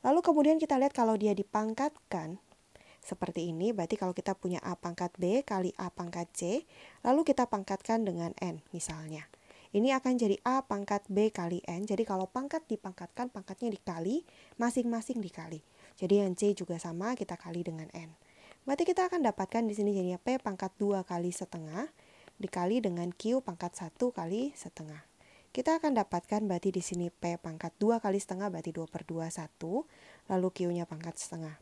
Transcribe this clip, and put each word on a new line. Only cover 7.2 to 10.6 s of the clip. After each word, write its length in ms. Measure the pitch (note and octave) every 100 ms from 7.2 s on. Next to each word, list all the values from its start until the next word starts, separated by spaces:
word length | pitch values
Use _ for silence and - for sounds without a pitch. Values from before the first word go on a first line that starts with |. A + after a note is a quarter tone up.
| D#4+
kita 240 | C4+ A#3+
pangkatkan 560 | G#3 F#3+ G3 - A3+ G#3+
dengan 240 | E3+ E3+ -
N 240 | F#3 D#3+ -
misalnya. 560 | F3 - D#3 D#3 D#3 - - _ - -
Ini 160 | G3+ A#3+ C4+
akan 160 | B3+
jadi 240 | B3+ A3+ G3 -
A 160 | C4